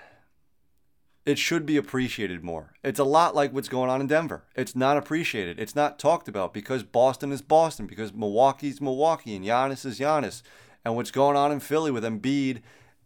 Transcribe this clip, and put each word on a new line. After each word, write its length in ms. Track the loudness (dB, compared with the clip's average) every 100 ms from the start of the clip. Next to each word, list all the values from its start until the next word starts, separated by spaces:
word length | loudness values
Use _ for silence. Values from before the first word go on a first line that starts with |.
| -20 -20 _
<sighs> 920 | _ _ _ _ _ _ _ _ _
it 140 | -2 0
should 260 | 0 -2
be 120 | 0 0
appreciated 680 | 0 -2 -2 -4 -6 -6
more. 320 | -6 -8 -10 _
It's 160 | -4 0
a 60 |
lot 320 | 4 4 4 2
like 180 | 0
what's 140 | -2 -4
going 200 | -2 0
on 120 | 0
in 80 | 0
Denver. 360 | 0 0 -8 _ -8
It's 180 | -6
not 220 | 0 2 2
appreciated. 640 | 0 -2 -2 -4 -6 -6
It's 160 | -6 -2
not 240 | -2 0
talked 260 | 2 2 0
about 260 | -4 -4
because 300 | -6 -6 -6
Boston 480 | 0 4 4 2 -4
is 100 | -6
Boston, 460 | 4 4 4 -2 -12
because 260 | -10 -10
Milwaukee's 680 | -6 0 4 4 2 -6 -4
Milwaukee, 560 | -4 0 0 0 -4 -6
and 80 |
Giannis 420 | 0 0 0 -4 -8
is 140 | -2
Giannis. 420 | 0 2 0 -6 -18 -20 -20 _
And 120 | -4 -4
what's 160 | -2
going 240 | 2 4 4
on 160 | 2
in 80 | 0
Philly 320 | -2 0 0
with 100 | 0
Embiid 580 | -2 -2 -2 0 0 -4 -10 -20 _ _